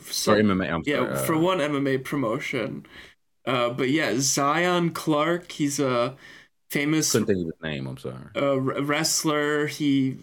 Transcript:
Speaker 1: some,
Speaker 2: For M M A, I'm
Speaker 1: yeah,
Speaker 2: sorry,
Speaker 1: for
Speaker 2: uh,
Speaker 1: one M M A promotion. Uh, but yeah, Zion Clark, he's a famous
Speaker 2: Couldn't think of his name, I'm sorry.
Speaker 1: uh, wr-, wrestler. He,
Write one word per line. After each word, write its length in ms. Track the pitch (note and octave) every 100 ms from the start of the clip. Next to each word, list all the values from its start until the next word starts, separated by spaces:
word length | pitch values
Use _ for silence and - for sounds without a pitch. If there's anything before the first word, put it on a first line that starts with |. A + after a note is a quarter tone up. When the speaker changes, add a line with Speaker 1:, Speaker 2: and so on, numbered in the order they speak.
| -
Speaker 1:
some, 260 | - - G#2
Speaker 2:
For 40 |
M 120 | G#2+
M 100 | F#2+
A, 40 | E2
I'm 160 | E2 C#3+
Speaker 1:
yeah, 300 | C3+ A#2 C3+
Speaker 2:
sorry, 100 | C3
Speaker 1:
for 80 | D#3+
Speaker 2:
uh, 40 |
Speaker 1:
one 220 | F3 F#3
M 140 | D3 C#3
M 120 | C#3
A 100 | C3
promotion. 880 | C3 D3 A2+ C3 - B2+ G#2 - - - - _ _ _ -
Uh, 240 | B2+ A#2+
but 200 | C3 C3
yeah, 240 | D#3 C3 A#2
Zion 760 | C#3 D3 C#3+ D#3+ F3+ F3+ E3+
Clark, 600 | E3 D#3+ D3 D#3 F3 -
he's 260 | - C#3+ C#3
a 360 | C3+ A#2+ C3 C3+ - - - _ -
famous 400 | D3+ D3 D#3 D3
Speaker 2:
Couldn't 160 | A#2 G#2+
think 120 | F#2
of 40 | E2
his 140 | -
name, 260 | D#2 C#2+ C2
I'm 100 | C2
sorry. 260 | C2 B1+ - C#3+
Speaker 1:
uh, 200 | C#3 C3+
wr-, 240 | C3 -
wrestler. 880 | C#3+ D3 D#3+ - D#3+ D3 D3 D3 D3
He, 500 | C#3+ D3 C#3 C3 C3